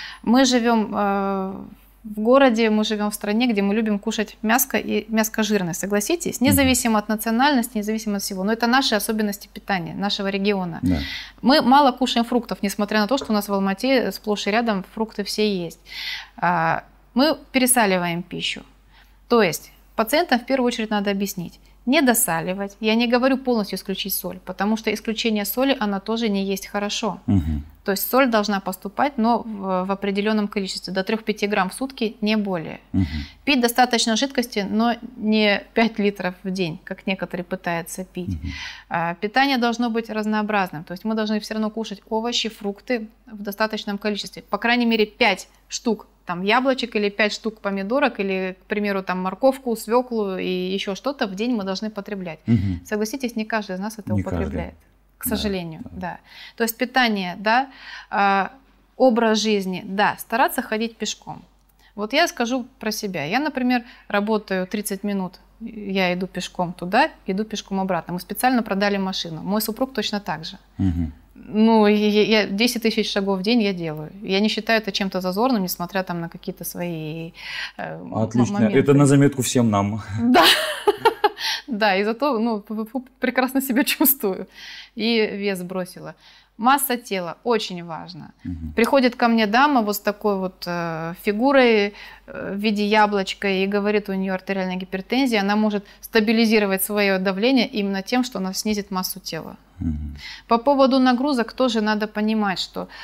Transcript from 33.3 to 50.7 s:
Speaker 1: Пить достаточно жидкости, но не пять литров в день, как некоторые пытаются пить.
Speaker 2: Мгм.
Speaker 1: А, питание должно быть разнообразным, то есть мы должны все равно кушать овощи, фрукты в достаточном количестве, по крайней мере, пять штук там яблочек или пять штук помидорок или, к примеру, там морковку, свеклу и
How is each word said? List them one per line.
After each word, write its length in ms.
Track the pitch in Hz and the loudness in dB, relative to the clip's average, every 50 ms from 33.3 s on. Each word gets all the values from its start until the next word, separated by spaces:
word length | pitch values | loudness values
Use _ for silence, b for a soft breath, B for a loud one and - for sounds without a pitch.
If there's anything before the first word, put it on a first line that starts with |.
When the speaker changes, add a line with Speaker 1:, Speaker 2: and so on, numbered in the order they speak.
| B B _ | B B _
Speaker 1:
Пить 160 | 269 294 247 | 0 2 2
достаточно 560 | 240 233 - - 247 247 247 226 - 233 220 | 2 2 4 2 2 4 2 2 2 2 2
жидкости, 500 | 214 269 277 - 262 240 - - 214 190 190 | 2 0 0 -2 -4 -4 -2 -4 -4 -2 0
но 240 | 202 214 226 240 233 - - - - | 0 2 2 2 0 -2 -8 -14 -12
не 460 | - 202 214 220 214 214 208 202 - - - _ | -4 0 2 2 4 4 4 2 2 -2 -2 _
пять 240 | 226 233 220 220 - | 0 0 2 0 0
литров 360 | 202 202 202 - 185 180 185 - - | 0 0 0 -2 -4 -6 -6 -6 -8
в 60 | 190 | -6
день, 280 | 185 190 180 160 165 - - | -4 -2 -2 -4 -4 -8 -10
как 220 | - 190 - - | -12 -12 -8 -4
некоторые 380 | 196 190 - 185 - - 175 175 | -4 -4 -4 -6 -6 -6 -8 -6
пытаются 600 | - 190 185 - 175 170 165 170 - - 196 185 | -6 -8 -6 -4 -4 -4 -4 -6 -8 -10 -12 -12
пить. 240 | - - 185 175 185 | -10 -10 -8 -6 -6
Speaker 2:
Мгм. 240 | 90 B B B B B B B B B B - | -6 B B B B B B B B B B -6
Speaker 1:
А, 260 | - 170 165 170 175 | -4 -2 -2 -4 -4
питание 440 | - - 208 - 262 269 277 269 240 | -4 -6 0 2 2 2 4 2 2
должно 320 | 240 240 226 233 247 233 | 2 0 0 0 -2 -2
быть 200 | 220 226 226 226 | -2 -2 -4 -4
разнообразным, 760 | 214 214 208 214 214 214 214 208 214 202 190 175 - 151 165 | -4 -4 -2 0 0 0 0 0 0 0 0 -2 -4 -10 -10
то 80 | - 175 | -10 -12
есть 100 | 180 - | -8 -4
мы 100 | 220 220 | -4 -2
должны 240 | 220 214 208 220 208 | -2 0 0 -2 -2
все 140 | 214 - 214 | -4 -4 -4
равно 160 | 220 220 214 | -4 -4 -4
кушать 320 | 214 226 220 - 202 - - - | -4 -6 -8 -8 -10 -12 -8 -6
овощи, 380 | 226 220 226 240 240 - - 214 | -4 -4 -2 -2 -2 -2 -4 -4
фрукты 600 | 220 - 208 202 202 - - - 254 226 220 214 - _ _ | -6 -6 -8 -8 -8 -6 -4 -4 -4 -4 -4 -8 -16 _ _
в 160 | 247 220 202 | -18 -16 -10
достаточном 560 | 208 208 - - 220 214 214 214 - 208 202 202 | -10 -8 -4 -2 -2 -2 -2 -6 -6 -6 -6 -4
количестве, 440 | - 214 208 196 - - - 160 - _ | -4 -4 -4 -4 -8 -12 -14 -18 -8 _
по 80 | - 202 | -4 0
крайней 280 | - 240 240 240 240 | 2 2 2 4 4
мере, 200 | 233 226 214 214 | 4 4 2 2
пять 420 | 214 - - 247 208 190 196 - - _ _ _ - | 0 0 2 2 2 2 0 -6 -12 _ _ _ -12
штук 380 | - - - 240 208 - - _ _ _ _ | -12 -4 -2 -2 -2 -2 -4 _ _ _ _
там 160 | - 175 175 | -10 -8 -2
яблочек 520 | 190 202 220 254 254 269 254 262 240 233 - | 0 2 2 4 4 2 0 0 -2 -4 -2
или 120 | 214 208 202 | -2 -2 -2
пять 220 | 202 - 214 208 | 0 0 0 0
штук 280 | - - - 220 214 - | -2 -4 -6 -8 -8 -6
помидорок 600 | - 202 196 196 190 196 247 285 294 254 254 - | -6 -4 -4 -4 -2 -2 0 0 0 0 0 -2
или, 360 | 196 196 190 190 190 185 185 - | -4 -2 -2 -2 -4 -6 -8 -10
к 40 | _ - | _ -6
примеру, 340 | 220 208 208 202 196 190 | -4 -2 -2 -2 -2 -2
там 160 | 190 - 185 185 | -4 -4 -4 -4
морковку, 520 | 185 185 190 - 269 269 262 269 - 247 226 | -4 -4 -2 2 2 2 2 0 -2 -4 -4
свеклу 600 | 226 - 214 226 247 254 254 240 220 208 190 185 185 | -4 -2 0 0 0 2 0 -2 -4 -2 -2 -4 -4
и 80 | 180 180 185 180 185 185 | -2 -2 -2 -2 -2 -2